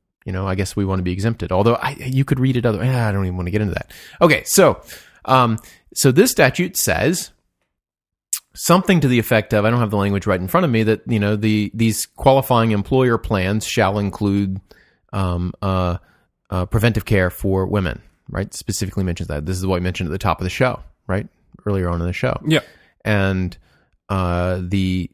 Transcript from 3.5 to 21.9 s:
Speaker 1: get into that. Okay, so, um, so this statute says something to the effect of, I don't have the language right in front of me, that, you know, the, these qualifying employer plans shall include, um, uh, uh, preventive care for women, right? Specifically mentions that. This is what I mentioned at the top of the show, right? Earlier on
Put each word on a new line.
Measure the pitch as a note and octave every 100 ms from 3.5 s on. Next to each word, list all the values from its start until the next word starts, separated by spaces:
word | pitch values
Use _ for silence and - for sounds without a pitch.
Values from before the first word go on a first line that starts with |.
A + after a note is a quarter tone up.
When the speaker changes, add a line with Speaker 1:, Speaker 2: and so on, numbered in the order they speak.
Speaker 1:
get | G#2
into | G#2 -
that. | - - - -
Okay, | E3+ D3 -
so, | - D#3+ F#2 - - - _
um, | - C3 A#2+ A2 - - _
so | - C3+
this | C3 B3
statute | - C3+ - F3+ -
says | - E2 A#2+ F3+ - _ _ _ _ _ _ _ _ _ - - _
something | - - F3 F#3 F3+
to | C#3
the | B2
effect | G#2+ A2+ -
of, | G#2+ G#2+
I |
don't | A#2+
have | A2
the | G#2
language | G2+ G2 G#2
right | F#2
in | F#2
front | - D3
of |
me, | A2+
that, | A2 A2 -
you | A2+
know, | G2+ G#2
the, | A2 G#2+ G#2
these | A2 A2+ G#2 -
qualifying | - C#3 C3+ - A#2+ A2+
employer | G#2 G2+ C3 B2+ A#2
plans | - G2+ F#2 G#2+ -
shall | - G2 G#2
include, | G2+ - G#2 G2 G2 F#2+ - - _ _ _
um, | G2 F#2+ F2 F2+ -
uh, | G2+ F#2 F2+ F2 _ _ _ _ -
uh, | F#2+ F2+
preventive | A2+ A#2 G#2+ -
care | G2+ F2+
for | - G2 F#2+ F#2+
women, | G2+ F2+ - - _ -
right? | - G2
Specifically | - - G2 F#2 -
mentions | F#2 E2+ F2
that. | D2 D#2
This | F2+
is | F#2+
what | F#2
I |
mentioned | F2+ F2 F2
at |
the | F#2
top | G2+ D#2+
of |
the | F#2
show, | - B2+ - - _ -
right? | F#2+ - _ _ - G#2
Earlier | G2
on | F2+